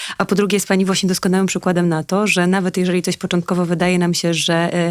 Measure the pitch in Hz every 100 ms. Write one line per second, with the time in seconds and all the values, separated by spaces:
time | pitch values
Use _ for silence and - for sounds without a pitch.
0 | - - - 190 202 202 - 190 190 190
1 | 185 185 185 185 190 185 185 180 175 160
2 | 156 190 208 175 175 190 185 180 185 180
3 | 175 175 180 175 170 180 175 170 180 180
4 | 175 175 170 165 151 165 170 175 170